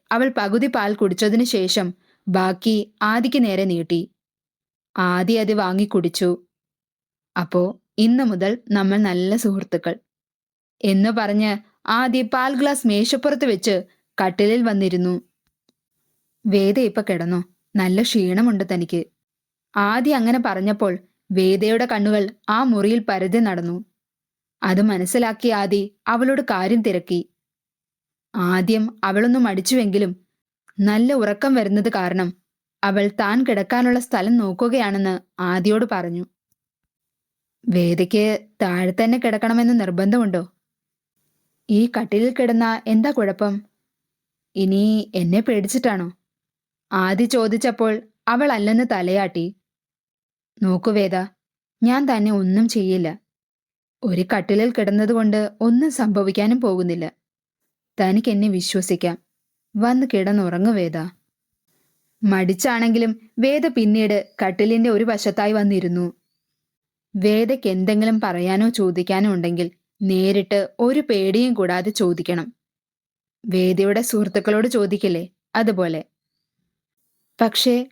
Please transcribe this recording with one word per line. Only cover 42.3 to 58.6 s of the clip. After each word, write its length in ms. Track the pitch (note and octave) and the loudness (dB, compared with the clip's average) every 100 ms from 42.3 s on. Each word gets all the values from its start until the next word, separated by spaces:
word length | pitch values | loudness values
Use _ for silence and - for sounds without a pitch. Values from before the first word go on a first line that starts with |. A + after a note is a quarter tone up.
| B3 | 0
കിടന്നാ 420 | A#3+ A#3 A3+ A3+ A3 | 0 2 0 -2 0
എന്താ 240 | A3 C#4+ | 2 2
കുഴപ്പം? 500 | C#4 G3 F#3 G#3 G3+ - _ _ _ _ _ _ _ _ - | 0 -2 -2 -2 -4 -10 _ _ _ _ _ _ _ _ -2
ഇനി 560 | F#3+ G3 G#3+ G#3+ - F#3 | 0 2 2 0 -2 -4
എന്നെ 240 | F3 G3 | 0 0
പേടിച്ചിട്ടാണോ?" 720 | A3+ G#3+ G3 B3+ B3 F#3+ F3 - _ _ _ _ _ _ - | 0 -2 -2 -2 -2 -4 -6 -12 _ _ _ _ _ _ -6
ആദി 340 | F#3 F#3 G3 A#3 | -2 0 0 0
ചോദിച്ചപ്പോൾ 760 | B3+ A3 A3 B3+ A3 A3 G#3+ - _ - | 0 0 0 -2 -2 -2 -2 -8 _ -2
അവൾ 240 | A#3+ D4 | 0 0
അല്ലെന്ന് 320 | A3+ G#3 A3+ B3 | 0 0 0 0
തലയാട്ടി. 640 | G3+ F3+ G3 F#3+ F3 E3+ - _ _ _ _ _ _ _ _ _ - | -2 0 -2 -2 -4 -8 -10 _ _ _ _ _ _ _ _ _ -4
"നോക്കൂ 280 | F#3+ F3+ A3+ | -2 0 0
വേദ, 240 | G#3 F#3+ F#3 G3 _ _ _ _ - | 0 0 -2 -6 _ _ _ _ -2
ഞാൻ 340 | A3+ C4 C#4 A3+ | 0 2 0 0
തന്നെ 140 | G#3 | 0
ഒന്നും 360 | G3+ F#3 G3 A3+ | 0 2 2 2
ചെയ്യില്ല. 520 | A3 F#3 F#3 D#3+ F#3+ _ _ _ _ _ _ _ _ | 0 0 0 -2 -6 _ _ _ _ _ _ _ _
ഒരു 220 | G#3 F3 F#3 G#3 | -4 -2 0 -2
കട്ടിലിൽ 340 | F3 G#3 A#3+ | 0 0 2
കിടന്നതുകൊണ്ട് 800 | A#3+ G3+ G#3 G#3+ A3+ G#3+ G#3+ G#3 - | 0 0 0 0 2 2 0 -2 -2
ഒന്നും 300 | A#3 A#3+ D#4 | 2 2 2
സംഭവിക്കാനും 680 | C4 G#3+ G3+ G3 G3 G#3 B3 | 0 0 0 0 0 2 2
പോകുന്നില്ല. 520 | A#3 F#3 F3 E3+ D#3 - _ _ _ _ _ _ _ - | 0 0 -2 -4 -6 -12 _ _ _ _ _ _ _ -2
തനിക്ക് 300 | F#3 G#3 B3 | 0 2 2
എന്നെ 160 | G3+ G#3+ | 0 0
വിശ്വസിക്കാം. 680 | F#3 | -2